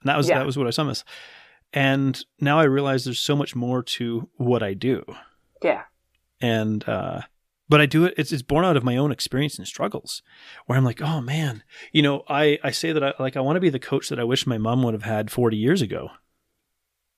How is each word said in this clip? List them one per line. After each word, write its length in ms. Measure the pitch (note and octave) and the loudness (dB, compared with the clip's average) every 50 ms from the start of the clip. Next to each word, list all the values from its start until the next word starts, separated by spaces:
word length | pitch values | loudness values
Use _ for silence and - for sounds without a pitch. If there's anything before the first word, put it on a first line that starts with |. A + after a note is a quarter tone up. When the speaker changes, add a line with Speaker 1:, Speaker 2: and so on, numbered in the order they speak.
Speaker 1:
and 80 | - C3+ | -2 0
that 80 | D3 | 0
was, 100 | D3 C#3+ - | 2 2 2
Speaker 2:
Yeah. 80 | - C3 | 2 2
Speaker 1:
that 80 | C3+ | 0
was 100 | C#3+ C3 | 0 -2
what 100 | C#3+ C3 | -2 -2
I 40 | A#2 | -2
saw 140 | A2+ - D#3 | 0 -2 -2
myself. 200 | C3+ B2 - - - - - - - - - - - _ _ _ _ - | -2 -4 -6 -10 -12 -18 -20 -20 -20 -20 -20 -20 -20 _ _ _ _ -2
And 440 | C#3+ C3+ C3+ C3+ C#3 C#3 C3+ B2+ - - - _ - | 0 2 2 2 2 2 0 -2 -4 -8 -18 _ -2
now 180 | D3+ C#3+ C#3+ D#3+ | 0 2 4 6
I 60 | D#3+ | 6
realize 400 | C#3 C3 C#3 C#3+ C#3 C3+ C3 B2+ | 6 4 4 2 2 0 0 0
there's 160 | C3 A#2+ - | -2 -4 -2
so 160 | - - C#3+ | 0 0 0
much 180 | C#3+ C#3 - - | 0 0 -2 -4
more 280 | B2+ B2 B2 B2+ B2+ A#2+ | -4 -2 -2 -2 -2 -2
to 480 | - - - B2 A#2 A#2 A2+ - - _ | -4 -6 -4 -4 -4 -4 -4 -6 -8 _
what 260 | - C3 A#2+ B2 A#2 A2 | -2 0 2 2 2 0
I 100 | G2 G2 | -2 -4
do. 320 | G2 - B2+ C3 E2+ - - - - - - _ _ _ _ _ _ - | -2 -2 -2 -2 -2 -4 -8 -16 -20 -20 -20 _ _ _ _ _ _ -2
Speaker 2:
Yeah. 200 | E3+ B2 F2+ - - _ _ _ _ _ _ _ _ _ - | 0 0 -2 -4 -14 _ _ _ _ _ _ _ _ _ -4
Speaker 1:
And, 460 | B2 A#2 A2+ A2 A2 A2 G#2+ G#2+ - - | 0 0 2 2 0 0 -2 -2 -4 -4
uh, 340 | A2 G2 F#2 F2 E2+ - - - _ _ _ _ _ _ _ - | -4 -4 -4 -6 -8 -8 -10 -14 _ _ _ _ _ _ _ 4
but 140 | D3+ D3 D3+ | 6 6 6
I 20 | |
do 200 | C#3 - D#3 E3+ | 6 4 4 2
it, 80 | F3+ - | 2 2
it's, 160 | - D3 - E3 | -2 -4 -2 -4
it's 80 | C3+ B2 | -6 -2
born 220 | - C#3+ D#3 F3+ | 0 2 2 4
out 140 | F#3 D#3+ C#3 | 4 4 2
of 60 | A#2+ | 2
my 120 | B2 A#2+ | 0 0
own 160 | B2+ C#3+ D3 C3+ | 0 0 0 -2
experience 460 | - - - - C3 D3 D3 - - | -4 -6 -4 -2 -2 -2 -4 -4 -8
and 80 | F#2 - | -12 -12
struggles, 540 | - - - G#2+ - - - - - - - _ _ - - - - - - | -8 -6 -4 -4 -4 -6 -10 -12 -14 -14 -16 _ _ -20 -20 -20 -20 -12 -6
where 140 | - B2 C3+ | 0 2 2
I'm 60 | C3 | 2
like, 180 | B2 B2 - D3+ | 2 0 -2 -4
"Oh 180 | D3+ E3 D3+ | -4 -4 -4
man," 420 | A#2+ B2 C#3+ D#3+ D#3+ C#3 A2+ A2 - _ - - - - - | -4 -4 -4 -2 -2 -4 -6 -8 -12 _ -20 -20 -12 -2 2
you 80 | D#3 | 2
know, 240 | D3 C#3+ C#3 C3+ - | 4 4 2 -2 -4
I, 320 | - D3 C#3 D#3 D3+ D3 D3 - | -2 0 2 4 4 2 2 0
I 60 | C#3 | -4
say 220 | A#2+ - - E3 D#3+ | -4 -2 -2 -2 0
that 100 | D3+ C#3 | 0 0
I, 80 | C#3 C#3 - | -2 -2 -2
like, 180 | C3 C3 - | -4 -4 -2
I 40 | C#3 | -2
wanna 200 | C3 C#3 D#3+ F#3 | -2 0 0 2
be 80 | F#3 E3+ | 2 0
the 80 | C3+ B2+ | 0 -2
coach 300 | - - C#3+ C#3 - - | -2 -4 -4 -4 -4 -4
that 100 | C#3+ B2 | -4 -4
I 60 | A#2+ | -2
wish 220 | A#2 B2+ B2+ - | 0 0 0 0
my 100 | C3 B2 A2 | -2 -2 -2
mom 240 | G#2+ A2+ A#2+ C3 B2+ | 0 0 2 2 2
would 120 | A#2 A2 | 0 0
have 80 | G#2 G#2+ | -2 -4
had 260 | A#2 A2 G#2+ G#2+ G#2+ | -4 -2 -2 -4 -4
forty 280 | - - B2 A2+ A2 G#2 | -2 0 0 2 2 2
years 240 | G#2+ C3 F3 G3 D#3+ | 2 2 2 2 0
ago. 280 | - - E2+ C#2+ - - - _ _ _ _ _ _ _ _ _ _ _ _ _ _ _ _ _ _ _ | -2 -4 -6 -8 -10 -14 -20 _ _ _ _ _ _ _ _ _ _ _ _ _ _ _ _ _ _ _